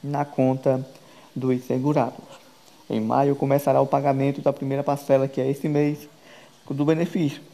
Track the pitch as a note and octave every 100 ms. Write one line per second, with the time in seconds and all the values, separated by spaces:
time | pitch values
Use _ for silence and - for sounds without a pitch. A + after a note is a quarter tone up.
0 | C#3+ C#3+ C#3+ - C3 C3 C#3 C3 C3 -
1 | - - - - B2+ B2+ - B2+ C#3 D3
2 | A#2+ - - - - - - - - A2
3 | A2 B2+ C#3+ C#3 C#3 C#3 C#3 C3+ C#3 C#3
4 | C#3 C3+ C#3 C#3 C#3+ C#3 C3+ C#3 C#3+ C#3
5 | - C3+ C3+ C3+ C3 C#3 D#3 D3 D3 D3
6 | - - - - - - - C3+ D3 D#3+
7 | E3+ - D3+ - -